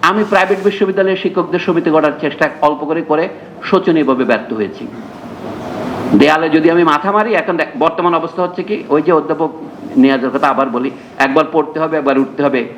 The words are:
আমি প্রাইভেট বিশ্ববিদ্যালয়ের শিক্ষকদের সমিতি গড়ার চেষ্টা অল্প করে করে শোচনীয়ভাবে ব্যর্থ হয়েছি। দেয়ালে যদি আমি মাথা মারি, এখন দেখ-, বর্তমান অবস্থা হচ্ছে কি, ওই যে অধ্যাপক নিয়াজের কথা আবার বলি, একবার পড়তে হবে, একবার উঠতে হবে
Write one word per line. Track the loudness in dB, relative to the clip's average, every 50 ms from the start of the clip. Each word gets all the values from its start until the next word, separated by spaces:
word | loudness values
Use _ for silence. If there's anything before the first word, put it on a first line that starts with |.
| 2
আমি | 2 2 2 0 2
প্রাইভেট | 2 2 4 2 0 2 2
বিশ্ববিদ্যালয়ের | 0 2 2 0 0 2 0 2 0 0
শিক্ষকদের | 0 -2 -2 -2 -2 -2 -2 -2 -4
সমিতি | 0 0 0 0 2 2
গড়ার | 2 4 2 2 0 0
চেষ্টা | -4 -6 -2 0 -2 -2 0 0
অল্প | 0 0 0 0 -4
করে | -4 -2 -4 0
করে | 0 0 0 0 -2 -6 -12 -16 -18 -18 -14 -4
শোচনীয়ভাবে | 0 0 2 2 2 2 2 4 2 2 2 2
ব্যর্থ | 2 2 0 0 -6 -4
হয়েছি। | -4 -4 -6 -6 -10 -12 -12 -12 -14 -14 -16 -16 -16 -16 -16 -16 -14 -12 -12 -12 -10 -10 -10 -8 -8 -8 -6 -6 -6 -4 2 4
দেয়ালে | 6 6 6 4 2 2 2
যদি | 2 2 4 4
আমি | 4 4 4
মাথা | 4 2 2 0 0 0
মারি, | 0 0 2 0
এখন | 0 0 0 -2
দেখ-, | -2 -2 -4 -2 0
বর্তমান | 0 0 0 0 0 2 2
অবস্থা | 0 -2 -4 -4 -4 -4
হচ্ছে | -4 -4 -6 -6
কি, | -4 -6 -6 -2 0
ওই | 0 2 4
যে | 4 2
অধ্যাপক | 2 2 0 -2 -2 -2 -4 -4 -8 -14 -16 -16 -14 -14 -4 2
নিয়াজের | 4 4 6 4 2 0 -2
কথা | -2 0 0 2
আবার | 2 2 0 0
বলি, | 0 -4 -4 -4 -6 -8 -18 -20 -4 -2
একবার | -2 2 2 2 2 2 0
পড়তে | -2 -2 0 -2 -4
হবে, | -2 -2 -2
একবার | 0 0 2 2 2
উঠতে | 0 0 -2 0 0
হবে | 0 2 0 -4 -4 -8